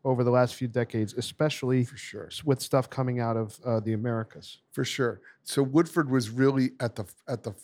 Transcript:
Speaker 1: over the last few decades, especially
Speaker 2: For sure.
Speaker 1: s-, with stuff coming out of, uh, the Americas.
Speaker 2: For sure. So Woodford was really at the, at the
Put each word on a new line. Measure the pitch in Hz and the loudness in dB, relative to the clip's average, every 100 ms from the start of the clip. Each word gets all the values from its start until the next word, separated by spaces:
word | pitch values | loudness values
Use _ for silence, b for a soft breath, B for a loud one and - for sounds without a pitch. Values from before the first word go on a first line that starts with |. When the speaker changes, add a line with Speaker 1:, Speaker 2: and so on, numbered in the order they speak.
| 135 | 0
Speaker 1:
over | 127 | 2
the | 123 | 4
last | 123 123 - | 4 4 0
few | 127 | -4
decades, | 123 117 117 104 120 | -2 -2 -2 -2 -4
especially | - - 151 - 127 127 | -8 -2 -2 0 0 2
Speaker 2:
For | 123 127 | 0 -6
sure. | - 104 82 | -14 -14 -14
Speaker 1:
s-, | - | -6
with | 147 131 | 0 0
stuff | - 139 123 | 2 0 0
coming | - 127 123 | -4 -2 0
out | 117 113 | 0 0
of, | 107 - 123 | -4 -6 -2
uh, | 113 | 0
the | 107 | 0
Americas. | 110 120 113 110 - - - _ | -2 -2 -2 -6 -12 -20 -20 _
Speaker 2:
For | - 127 | -4 -4
sure. | - 123 - b b | 0 -2 -2 b b
So | - - | -4 0
Woodford | 135 147 170 175 143 | 4 4 4 0 2
was | 131 107 | 2 0
really | 120 135 135 127 - | 4 4 4 0 -2
at | 120 - | -6 -4
the, | 98 - - | -12 -12 -8
at | 123 | -6
the | 117 92 | -8 -12